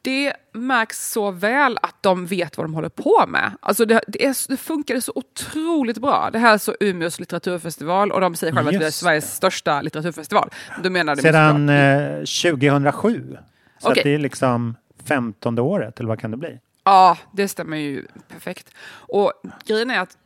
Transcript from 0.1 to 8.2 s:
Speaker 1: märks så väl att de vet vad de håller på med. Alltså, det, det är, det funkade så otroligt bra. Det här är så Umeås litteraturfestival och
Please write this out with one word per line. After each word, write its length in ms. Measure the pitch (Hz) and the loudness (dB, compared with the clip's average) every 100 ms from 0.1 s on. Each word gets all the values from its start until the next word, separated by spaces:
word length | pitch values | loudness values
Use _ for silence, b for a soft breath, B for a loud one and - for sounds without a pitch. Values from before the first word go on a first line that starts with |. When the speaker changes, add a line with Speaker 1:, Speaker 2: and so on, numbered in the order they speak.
| 269 277 - _ | -2 -4 -6 _
Speaker 1:
märks 580 | 220 254 247 220 - - | -10 -2 -2 -2 -8 -6
så 200 | 233 202 | -4 -4
väl 460 | 180 202 262 277 226 | -2 -2 2 0 0
att 220 | - _ | -6 _
de 220 | 196 180 175 | 0 0 -2
vet 320 | 190 165 - | -4 -6 -6
vad 80 | 160 | -6
de 80 | |
håller 160 | 156 156 | -6 -8
på 360 | - 294 453 185 | -4 2 4 4
med. 240 | 69 104 98 | 0 -2 -4
Alltså, 260 | - 214 226 | -4 0 2
det, 160 | 226 - | 2 0
det 180 | 208 277 | -4 -2
är, 240 | 254 - | -2 -6
det 80 | 277 | -8
funkade 440 | - 320 302 247 | -4 -6 -4 -4
så 100 | - - | -4 -10
otroligt 840 | - - - 311 320 330 240 226 | -12 -14 -10 -6 -2 0 0 -2
bra. 320 | 277 139 - | 0 0 0
Det 60 | 226 | 4
här 140 | 233 | 4
är 40 | 214 | 4
så 180 | - - | 0 -2
Umeås 400 | 202 180 165 - | -2 0 -6 -6
litteraturfestival 920 | 180 175 - 180 165 - 156 185 208 | -8 -6 -6 -6 -8 -10 -2 0 2
och 100 | - | 2